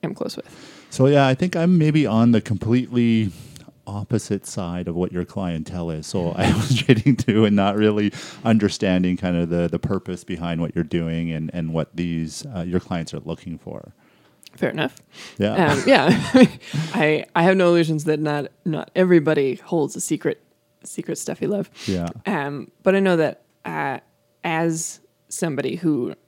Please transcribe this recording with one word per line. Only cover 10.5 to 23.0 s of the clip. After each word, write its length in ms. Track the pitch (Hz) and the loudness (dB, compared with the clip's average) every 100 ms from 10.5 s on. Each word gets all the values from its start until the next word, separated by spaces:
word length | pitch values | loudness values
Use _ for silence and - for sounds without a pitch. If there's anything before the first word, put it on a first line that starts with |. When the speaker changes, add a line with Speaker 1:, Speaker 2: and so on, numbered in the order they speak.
| 82 | -4
Speaker 2:
what 140 | 82 85 | -4 -4
you're 80 | |
doing 480 | 80 87 82 82 85 | -2 -2 -2 -4 -4
and, 180 | 80 78 | -6 -6
and 220 | 87 82 | -6 -6
what 160 | 80 76 - | -4 -6 -6
these, 500 | 87 82 80 - 143 104 | -4 -4 -6 -8 -12 -8
uh, 60 | |
your 180 | 85 90 | -4 -4
clients 320 | - 87 82 73 | -4 -8 -6 -10
are 40 | |
looking 360 | 71 82 - 80 | -10 -10 -10 -14
for. 340 | - - - - _ _ _ _ - - | -14 -16 -18 -20 _ _ _ _ -20 -6
Speaker 1:
Fair 140 | 143 | -4
enough. 280 | - 262 - _ - - - | -2 -6 -6 _ -20 -20 -4
Speaker 2:
Yeah. 320 | 104 110 160 | -2 2 2
Speaker 1:
Um, 100 | 143 180 | 2 4
yeah. 220 | 269 135 226 - | 4 6 2 4
<laughs> 140 | 262 254 - - 147 160 | 6 6 4 -10 -8 -4
I, 320 | 170 156 151 - - | 0 2 0 -2 2
I 60 | |
have 160 | 170 190 | 4 4
no 120 | 175 | 4
illusions 340 | 175 160 156 | 4 2 0
that 160 | 156 151 | -2 -2
not, 300 | 151 147 139 _ - | -2 -4 -6 _ -6
not 260 | 151 - - | -4 -4 0
everybody 600 | 185 175 151 151 135 123 | 6 6 6 2 2 -2
holds 400 | - 170 139 - | -4 -2 -2 -4
a 40 | |
secret, 420 | - 151 - - _ _ _ _ | -6 -2 -2 -4 _ _ _ _
secret 340 | - - 214 160 | -16 -12 -8 -8
stuffy 300 | - 165 - | -8 -6 -4
love. 240 | 202 202 - - | -4 -6 -10 -6
Speaker 2:
Yeah. 220 | 92 85 113 185 | -4 -4 -8 -6
Speaker 1:
Um, 420 | 190 143 143 - _ | -4 -4 -8 -12 _
but 100 | 196 | 0
I 40 | |
know 160 | 196 | 2